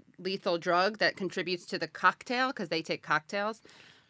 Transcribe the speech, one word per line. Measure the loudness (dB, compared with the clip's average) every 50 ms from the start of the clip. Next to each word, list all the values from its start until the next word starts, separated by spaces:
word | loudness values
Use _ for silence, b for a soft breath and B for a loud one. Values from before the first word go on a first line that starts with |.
| _ _ _ -8
lethal | -6 -6 -6 -2 0 0 0 0
drug | 2 4 4 4 4 2 2 2
that | 2 2 2
contributes | 0 -4 -4 -2 -2 -2 -2 -4 -4 -4
to | -8 -4 -4
the | -4 -6
cocktail, | -4 4 4 4 4 _ -6 -4 -2 0 0 0
'cause | -2 -4 -4 -2
they | -2 -4
take | -2 -2 -6 -4
cocktails, | 0 0 0 0 0 -2 -4 -4 -2 -4 -6 -8 b b b b b b b b b